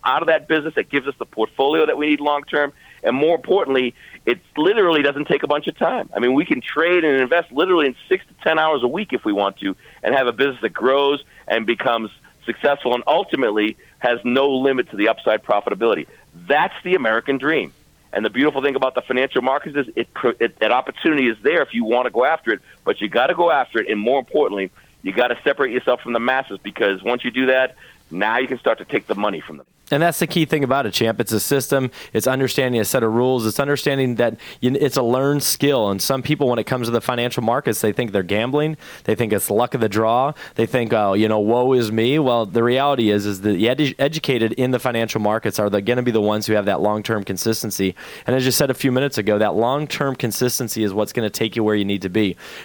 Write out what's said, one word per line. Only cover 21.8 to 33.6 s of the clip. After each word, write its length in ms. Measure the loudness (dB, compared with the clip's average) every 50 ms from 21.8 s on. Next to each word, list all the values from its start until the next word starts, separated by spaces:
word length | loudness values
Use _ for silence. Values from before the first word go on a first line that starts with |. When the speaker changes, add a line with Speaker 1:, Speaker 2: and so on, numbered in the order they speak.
| 0
Speaker 1:
want 220 | 0 0 0 0
to 40 | 0
go 140 | 0 2 2
after 280 | 2 0 -2 -2 -2
it, 80 | -2 -2 _ -18 -20 _ -4
but 180 | -4 -4 -2
you 60 | -4 -2
gotta 260 | 0 0 0 0 2
go 160 | 2 2 2
after 300 | 2 2 0 -2 -2 -4
it, 100 | -2 -2
and 100 | -2 -2
more 180 | 0 0 0 0
importantly, 520 | -2 -2 0 0 0 0 0 -4 -6 -6 _ -16 -20 _ _ _
you 100 | -8 -6
gotta 260 | 0 0 0 0 0 -2 -2
separate 280 | -2 0 0 -2 -2
yourself 280 | -2 -2 0 0 0 0
from 140 | -2 -4 -4
the 60 | -2
masses, 380 | 0 0 -2 -2 -4 -6 -10 -12
because 400 | -12 -10 -4 0 0 0 0 0
once 200 | -2 -4 -4 -2
you 80 | -4 -4
do 160 | -2 0 2
that, 280 | 2 2 2 2 0 -4 -12 -20 -20 -20 _ _ -10
now 280 | -6 -4 -2 0 0 0
you 100 | -2 -2
can 100 | -4 -2
start 200 | 0 0 0 -2
to 80 | -4
take 200 | -4 -4 -4 -4 -4
the 60 | -4
money 260 | -2 -2 -2 -4 -4
from 180 | -10 -12 -16 -18
them. 80 | -18 _ _ _ _ -2
Speaker 2:
And 120 | 0 2
that's 160 | 2 0 0 0
the 80 | -4
key 180 | -2 0 0 0
thing 200 | 0 0 0 2
about 200 | 2 0 0 0
it, 80 | -2
Champ. 260 | 0 0 0 0 0 -2
It's 140 | -2 -2
a 80 | 0 -2
system. 500 | 0 2 0 0 0 0 0 0 0 -2 -6 -10 -14 -4
It's 140 | -4 -2 0
understanding 520 | 0 0 0 0 0 0 0 0 0 0 0
a 60 | 0
set 180 | 0 0 0
of 120 | 0 2 2
rules. 320 | 2 2 2 2 2 0
It's 120 | -2 0
understanding 580 | 0